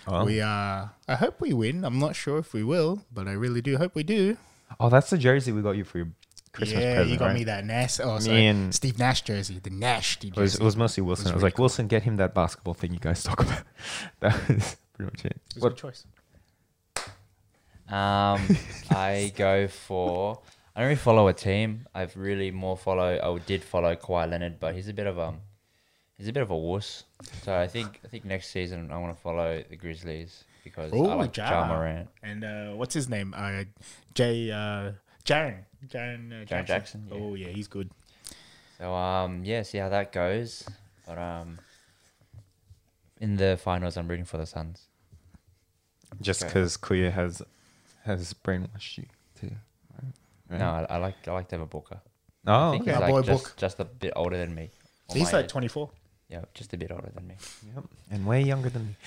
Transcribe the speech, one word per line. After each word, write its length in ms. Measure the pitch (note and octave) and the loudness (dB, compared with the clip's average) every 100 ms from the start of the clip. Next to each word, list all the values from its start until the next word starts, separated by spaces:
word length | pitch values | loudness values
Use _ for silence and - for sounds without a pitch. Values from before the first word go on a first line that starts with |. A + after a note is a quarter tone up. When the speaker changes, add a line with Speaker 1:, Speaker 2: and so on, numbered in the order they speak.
| - | -2
Speaker 1:
Oh. 180 | F2 G2+ | 2 4
Speaker 2:
we, 160 | G#2+ | 2
uh, 460 | G#2+ G#2 G2+ G2 G#2 - - | 2 0 -2 -4 -8 -10 -4
I 80 | B2+ | 0
hope 240 | - - | 0 0
we 140 | D4 | 0
win. 300 | B2 A2 F3 D3 | 2 2 0 -2
I'm 140 | B2+ | 0
not 160 | D3 - | 0 -2
sure 240 | C#3 D3+ | -2 -2
if 140 | - | -2
we 100 | A2 | -2
will, 420 | A2+ E3+ D#3+ G3+ - | 0 2 2 0 -6
but 140 | G#2+ G2 | -8 -4
I 60 | |
really 280 | G2+ B2 A#2+ | -2 0 0
do 160 | C#3 C3+ | 0 2
hope 160 | F3+ | 0
we 100 | D#3 | 0
do. 340 | D#3 G#3+ G3 A3+ - _ - - | 0 2 2 0 -8 _ -14 2
Speaker 1:
Oh, 100 | A#2+ | 8
that's 200 | C3 - | 8 8
the 60 | F3 | 6
jersey 340 | B2+ C3+ B2 | 6 6 4
we 100 | G#2+ | 0
got 100 | G#2 G2 | 2 0
you 60 | |
for 160 | F2 F2 | -2 -4
your 80 | E2 - - - - | -4 -8 -20 -20 -16
Christmas 280 | - G#2+ G#2 | -6 -2 2
Speaker 2:
Yeah, 140 | B2 F#2 | 2 4
Speaker 1:
present, 160 | E2 | 4
Speaker 2:
you 60 | D#2+ | 4
got 80 | - | 4
Speaker 1:
right? 80 | A#2+ | 2
Speaker 2:
me 80 | |
that 220 | A2 G2+ G#2 | 0 -2 -2
Nash. 340 | A#2 B2 - | 0 0 0
Oh, 160 | B2 A2 | 0 2
Speaker 1:
Me 60 | |
Speaker 2:
sorry, 240 | A2 A2+ G#2+ | 4 8 8
Speaker 1:
and 260 | G2+ F#2+ | 6 2
Speaker 2:
Steve 240 | - C3+ A2+ | 2 0 2
Nash 240 | B2+ B2+ | 2 2
jersey, 380 | - G2+ F#2+ F2+ | 0 -4 -4 -8
the 100 | F#2+ | -8
Nash 480 | F#2+ B2 A2 - - | -2 0 0 0 -4
Speaker 1:
It 120 | G2 G2+ | -2 2
was, 200 | G2 F#2+ | 4 6
it 20 | |
Speaker 2:
jersey. 60 | A2 | 4
Speaker 1:
was 100 | G#2+ | 6
mostly 280 | A#2 - | 2 2
Wilson. 240 | F2+ F2+ F#2+ | 0 2 2
Speaker 2:
It 0 | |
was 40 | |
Speaker 1:
I 40 | F2 | 4
was 60 | |
Speaker 2:
really 40 | F#2 | 4
Speaker 1:
like, 80 | A#2 | 6
Speaker 2:
cool. 80 | |
Speaker 1:
"Wilson, 240 | C3 - G#2 | 4 4 2
get 160 | A2 | 2
him 140 | A2+ G#2 | 4 2
that 160 | F#2 | 2
basketball 400 | F#2+ E2 - F2 | 4 2 0 -8
thing 200 | E2+ E2+ | -4 -4
you 60 | E2+ | -2
guys 220 | D#2+ F2 | 0 0
talk 180 | - - | 0 2
about." 220 | - - - - - | 2 0 -6 -14 -10
<laughs> 280 | - - - | -10 -10 0
That 120 | G#2 - - | 2 4 2
was 260 | G#2 - - _ | 2 0 -6 _
pretty 180 | - G2 | -10 -8
much 140 | - - | -6 -6
it. 60 | |
Speaker 2:
It 80 | - - A#2 | -8 -12 0
was 20 | |
a 80 | A#2+ | 0
Speaker 1:
What 40 | |
Speaker 2:
good 80 | B2+ | 0
choice. 280 | C#3 - - _ _ _ _ _ _ _ _ - - - _ _ _ _ _ - - | -8 -16 -20 _ _ _ _ _ _ _ _ -10 -10 -16 _ _ _ _ _ -20 -6
Speaker 3:
Um, 520 | - G2+ G3+ G2+ G2+ G2 F3 - | 0 2 4 4 4 4 4 2
Speaker 1:
<laughs> 200 | - - | -8 0
Speaker 3:
I 440 | G2 F#2+ G2+ G2+ G2 | 2 2 0 -2 2
go 320 | G2 G2 G2 | 4 4 2
for, 720 | - - F#2 F2+ F2+ G2+ A#2+ - - _ - | -4 -6 -2 0 0 -2 -6 -14 -20 _ -2
I 40 | |
don't 80 | C3 | 0
really 60 | C#3+ | 4
follow 320 | A#2+ A2+ G2 | 8 8 8
a 60 | |
team. 540 | - G2+ G2+ A2 G#2+ - | 6 2 2 0 -4 -8
I've 220 | F#2 F#2 F#2+ | -8 -8 -6
really 360 | G2 G2 F#2+ | -4 -2 -2
more 260 | F#2 F#2 F#2 | -4 -4 -2
follow, 420 | F#2+ F#2 F2+ F2 F2 F2 | 0 2 2 2 0 -2
I 40 | F2+ | -2
did 180 | F#2+ | -4
follow 320 | - F2+ E2 E2+ | -2 0 2 0
Kawhi 340 | - F2 E2 | -2 0 0
Leonard, 300 | E2+ F2 D#2+ | -2 -4 -4
but 160 | D#2+ F2+ | -6 -4
he's 120 | G2+ | -6
a 60 | |
bit 140 | G#2 G2+ | -4 -4
of, 120 | F2 | -2
um, 200 | E2 D#2 - _ _ _ _ _ _ - | -4 -6 -14 _ _ _ _ _ _ -12
he's 100 | G#2 | -6
a 60 | |
bit 100 | C3+ | -4
of 80 | G#2 | -2
a 60 | E2 | -2
wuss. 460 | D#2+ G2 - - - - - - | 0 -2 -4 -12 -18 -20 -18 -10
So 100 | G2+ F#2 | -2 0
I 100 | F2+ | 0
think, 320 | A#2 G#2 - G#2+ | -4 -8 -12 -18
I 20 | |
think 160 | A2+ F#2+ | -12 -6
next 260 | F#2+ - | -6 -4
season 400 | F#2+ F2+ F2 D#2 | -6 -4 -6 -8
I 60 | E2 | -6
wanna 160 | F2 E2 | -6 -8
follow 460 | F2 E2+ E2 D#2+ D2+ | -4 -2 -2 -2 -8
the 60 | E2 | -12
Grizzlies 720 | E2+ D#2+ E2+ D#2 E2+ - _ _ | -10 -10 -10 -10 -12 -18 _ _
because 300 | D#2 - D#2 | -16 -12 -2
I 20 | A#2 | 0
Speaker 2:
Ooh, 200 | F3 E2 | 2 2
Speaker 3:
like 200 | - A2 | -2 -4
Speaker 2:
Ja. 140 | A2+ | -2
Speaker 3:
Ja 180 | E2+ E2 | 0 0
Morant. 400 | D#2+ D#2+ E2 - _ | 0 -2 -4 -10 _
Speaker 2:
And, 200 | G#2 G#2+ | -12 -10
uh, 280 | A2 G#2+ G#2 | -10 -10 -10
what's 220 | G#2 B2+ | -8 -4
his 160 | D#3+ B2 | -4 -2
name? 240 | G#2 G2 G2 | -4 -4 -6
Uh, 280 | G2+ F#2+ G2 - - - - | -6 -6 -8 -14 -20 -20 -4
Jay, 360 | - A#2+ A#2 A2+ | 0 2 0 -2
uh, 400 | G#2 G#2 G2+ G2 G2+ _ _ - | -4 -4 -4 -6 -10 _ _ 0
Jaren. 400 | D3+ C#3+ F#2 - - B2+ | 2 0 -6 -16 -20 -12
Jaren, 440 | B2 A#2+ A#2+ A#2 | -10 -8 -10 -14
uh, 140 | A2+ G#2+ | -14 -8
Speaker 3:
Jaren 20 | |
Speaker 2:
Jackson. 180 | F2+ F2 | -6 -2
Speaker 3:
Jackson, 400 | F#2+ G2 G#2+ G2 | -2 -2 -12 -10
yeah. 60 | G#2 | -8
Speaker 2:
Oh, 160 | G#2 | -8
yeah, 140 | G2 F2+ | -8 -8
he's 200 | G2+ G#2 | -10 -8
good. 220 | G2 F#2+ - _ _ - - - - _ - | -8 -10 -12 _ _ -20 -20 -20 -20 _ -10
Speaker 3:
So, 160 | F2+ | -6
um, 500 | F2+ F#2 F#2 F2+ F2+ | -2 0 0 -2 -4
yeah, 200 | F#2+ A2+ | -4 -4
see 160 | G2+ G2+ | -4 -4
how 100 | F#2+ | -2
that 220 | G2+ G2+ | -2 -2
goes. 500 | F2+ F2+ A2 A#2 - - - - _ F2 | -2 0 0 -4 -10 -16 -18 -20 _ -14
But, 100 | E2+ | -10
um, 420 | F2 E2+ E2+ E2+ - _ _ _ _ _ _ - - _ _ - _ _ _ - | -8 -8 -10 -16 -20 _ _ _ _ _ _ -20 -20 _ _ -20 _ _ _ -6
in 160 | G#2+ G2 | -2 2
the 220 | F#2+ F2+ | 4 2
finals, 360 | F#2 F2+ F2 F2 | 0 0 -2 -4
I'm 100 | E2+ | -4
rooting 180 | F2 F2 | -6 -6
for 120 | D#2+ | -8
the 80 | D#2+ | -8
Suns. 400 | E2 E2 F2+ _ _ _ - _ - _ _ _ _ _ _ _ G2 | -8 -10 -12 _ _ _ -20 _ -20 _ _ _ _ _ _ _ -6
Speaker 1:
Just 220 | G2 F2+ | -2 -2
Speaker 3:
Okay. 100 | E2 | 2
Speaker 1:
'cause 240 | G2 F2 - | 2 2 0
Kuya 340 | - F#2 F2+ | 0 2 2
has, 300 | F#2 F2 E2+ - _ _ _ _ _ A2 | 2 -2 -4 -14 _ _ _ _ _ -6
has 280 | F#2 E2+ | -4 -6
brainwashed 640 | - G2 F#2 F#2+ G#2 - - | -6 -4 -2 -4 -10 -14 -14
you 80 | - _ _ - | -16 _ _ -14
too, 120 | - G#2 - _ _ - | -12 -12 -16 _ _ -14
right? 580 | C3 - _ _ - F2+ | -14 -14 _ _ -8 -2
Speaker 3:
No, 100 | F2 | 0
I, 260 | E2 - F2 | 0 -2 -2
I 20 | |
like, 300 | F#2+ - - | -4 -6 -6
I 40 | |
like 160 | F#2 F#2+ | -6 -6
Devin 200 | F2 D#2+ | -8 -8
Booker. 320 | D#2 - G2 - _ _ _ G#2 | -10 -12 -18 -20 _ _ _ 4
Speaker 1:
Oh, 240 | A#2 E3 | 6 6
Speaker 3:
I 20 | |
think 120 | E3 | 2
Speaker 1:
okay. 80 | A#3+ | 2
Speaker 3:
he's, 80 | - | 2
Speaker 2:
My 60 | F#2+ | 4
Speaker 3:
like, 40 | |
Speaker 2:
boy 80 | C3+ | 4
Speaker 3:
just, 200 | B2 C3+ | 4 2
Speaker 2:
Book. 100 | - - | 0 -4
Speaker 3:
just 220 | F#2+ - | -4 -4
a 60 | F#2 | -8
bit 280 | - F#2+ - | -6 -4 -2
older 220 | F2 F2+ | -2 -2
than 160 | E2+ | -4
me. 160 | D#2+ D#2+ - _ _ - | -8 -12 -16 _ _ -4
Or 60 | C3 | 0
Speaker 2:
He's, 160 | F2 | 2
Speaker 3:
my 60 | F3 | 2
Speaker 2:
like, 60 | - | 0
Speaker 3:
age. 60 | |
Speaker 2:
twenty-four. 380 | C3+ A#2+ D3 D3 - _ _ _ | -2 -4 -4 -8 -12 _ _ _
Speaker 3:
Yeah, 120 | E2+ - | -14 -14
just 200 | - A2 | -16 -12
a 40 | F2 | -10
bit 140 | E2 | -8
older 200 | E2+ G2+ | -10 -12
than 140 | F#2 F2+ | -14 -16
me. 80 | F#2+ - - G#2+ C3 | -16 -18 -20 -18 -16
Speaker 1:
Yep. 80 | - - - | -16 -20 -8
And 140 | G2+ G2 | -4 2
way 160 | C3 | 2
younger 280 | C#3 C3+ B2+ | 2 0 -2
than 180 | B2 A2 | -4 -6
me. 80 | G2+ | -10